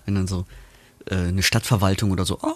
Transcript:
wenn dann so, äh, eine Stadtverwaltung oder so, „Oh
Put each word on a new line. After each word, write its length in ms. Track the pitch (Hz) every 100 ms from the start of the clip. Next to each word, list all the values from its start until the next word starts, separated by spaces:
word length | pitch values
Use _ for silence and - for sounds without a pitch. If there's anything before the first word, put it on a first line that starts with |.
wenn 100 | - 101
dann 100 | 92
so, 200 | 92 90 - - - - - -
äh, 80 |
eine 280 | 95 87 95
Stadtverwaltung 680 | - 113 - 107 95 95 104
oder 140 | 95
so, 140 | 87 -
„Oh 120 | 311